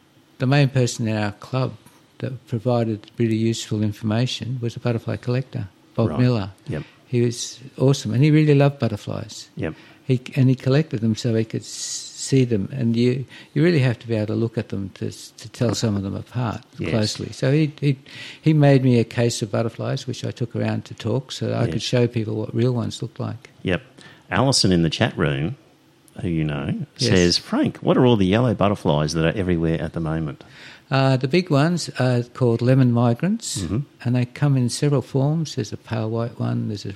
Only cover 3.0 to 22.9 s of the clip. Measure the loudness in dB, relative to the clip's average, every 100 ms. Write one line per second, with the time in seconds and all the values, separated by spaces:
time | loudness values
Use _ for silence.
3 | -8 -2 0 2 0 -2 -2 -2 -2 -2
4 | -2 0 0 -4 -6 -6 -6 -4 -2 -2
5 | -4 -8 -4 -4 -4 -8 -10 _ _ 0
6 | 0 4 2 2 -2 -10 -10 -8 -8 _
7 | -4 0 0 -2 -10 -14 -14 0 2 2
8 | 0 2 4 6 6 6 4 2 -2 -4
9 | -8 -8 -10 -14 -16 -8 -8 -8 -16 -12
10 | -2 -2 -2 2 4 4 2 2 0 -2
11 | 0 0 0 0 -2 -6 -10 -12 -10 -10
12 | -12 -12 0 2 2 0 -2 -2 -2 2
13 | 2 0 -6 -14 -8 0 2 2 2 0
14 | -4 -2 -2 -2 -2 -4 -6 -8 -8 -8
15 | -10 -10 -18 -18 -14 -4 -2 0 -2 -2
16 | -4 -8 -8 -6 -4 -6 -12 -10 -2 0
17 | -2 -4 -10 -4 0 2 0 -2 -2 -2
18 | -6 -18 -18 -4 2 6 8 6 6 4
19 | 2 0 0 0 -4 -2 -4 -4 -6 -6
20 | -6 -8 -8 -6 -6 -4 -2 -4 -6 -8
21 | -4 -4 -4 -6 -4 -2 -2 -2 0 2
22 | 2 0 -4 -4 -4 0 0 0 -4